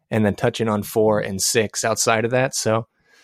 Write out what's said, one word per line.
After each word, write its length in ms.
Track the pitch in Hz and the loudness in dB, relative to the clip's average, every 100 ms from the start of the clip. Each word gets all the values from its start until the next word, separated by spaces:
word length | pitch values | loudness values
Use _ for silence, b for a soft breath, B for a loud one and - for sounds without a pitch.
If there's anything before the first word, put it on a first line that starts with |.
| - | -4
and 140 | 113 107 | 0 0
then 80 | |
touching 340 | 95 123 - 113 | 2 -2 0 -2
on 140 | 104 | -2
four 380 | 101 113 107 107 | -2 2 2 2
and 200 | 107 95 | -2 -4
six 420 | - 123 104 - | -2 0 0 -2
outside 400 | 117 110 - 110 113 | -4 -2 0 2 2
of 40 | |
that. 220 | 127 135 | 0 0
So 320 | - 113 110 113 b b b | -2 0 0 -2 b b b